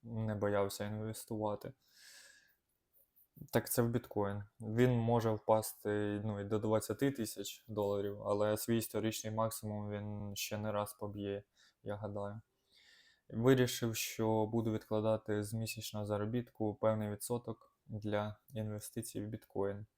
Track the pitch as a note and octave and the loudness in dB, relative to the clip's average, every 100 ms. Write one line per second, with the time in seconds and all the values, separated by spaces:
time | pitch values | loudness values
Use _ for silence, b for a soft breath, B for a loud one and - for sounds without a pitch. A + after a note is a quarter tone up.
0 | A2+ A2+ A2 G#2 G2+ G2+ G2 - G#2 G#2+ | -6 -4 -2 0 2 4 2 0 -4 -4
1 | A2 A2 - A2 G#2+ G#2 - - B B | -4 -8 -6 -2 -2 -2 -8 -14 B B
2 | B B B B B B _ _ _ _ | B B B B B B _ _ _ _
3 | _ _ _ - - A#2 - - A#2 A#2+ | _ _ _ -20 0 0 2 2 2 2
4 | - - G2+ G2+ G2+ _ A2 A2+ B2+ A#2+ | -2 -4 -2 -4 -8 _ -4 4 6 6
5 | A2+ A#2+ A2+ G#2+ - A2 G#2+ - G#2+ G#2 | 4 4 2 0 4 4 4 -4 0 0
6 | G#2 G#2 G#2 G2+ G2+ G#2+ A2 A2 - G#2+ | 0 0 -2 -4 0 0 4 2 2 0
7 | C#3 C#3 G#2+ - G2+ - - G#2+ G2+ G2+ | 0 0 -6 -6 -10 -10 -6 -2 0 0
8 | G2+ G2+ G#2 G#2 G#2 G#2+ - A#2 G#2+ A2 | -2 -4 0 2 4 2 2 0 2 0
9 | A2 A2 A2 A2 A2 - G#2+ G#2 G#2 G#2 | 0 -2 -4 0 -2 -2 -4 -4 -4 -6
10 | G#2 G#2 G#2 G2+ - G#2+ G#2+ G#2 G#2 - | -6 -6 -6 -6 -6 -4 -2 -2 -2 -6
11 | G#2 G#2 G2+ G2 - b b b A2 G2+ | -8 -4 -4 -4 -6 b b b -8 -6
12 | G#2 G2+ G2+ G#2+ - _ b b b b | -6 -4 -6 -8 -14 _ b b b b
13 | b b _ A2 A#2+ C3 B2 - A#2 A2 | b b _ 2 6 8 6 2 -2 -2
14 | - - A2+ A2 G#2+ A#2 A2+ A2 - G#2+ | -4 0 4 4 4 2 2 0 0 0
15 | A2 A2 - G#2 G#2 A2+ A2 - G#2+ G#2+ | 2 0 0 -2 0 -2 -4 -4 -6 -6
16 | G#2 G#2 G#2+ A#2+ A#2+ _ G#2+ G2+ A2 A2 | -2 0 0 -2 -4 _ -2 2 2 2
17 | G#2+ G2+ - A#2+ - A2 - _ - A2 | -2 -4 -4 -4 -4 -12 -14 _ -10 -6
18 | G#2 G#2 G#2 G#2 _ A2 G#2+ G#2+ - - | 0 0 0 -6 _ -6 -4 -6 -6 -8
19 | A2+ G#2+ G#2+ A2 - - G2 G2+ G#2+ | -6 -6 -6 -8 -8 -2 -2 -2 -10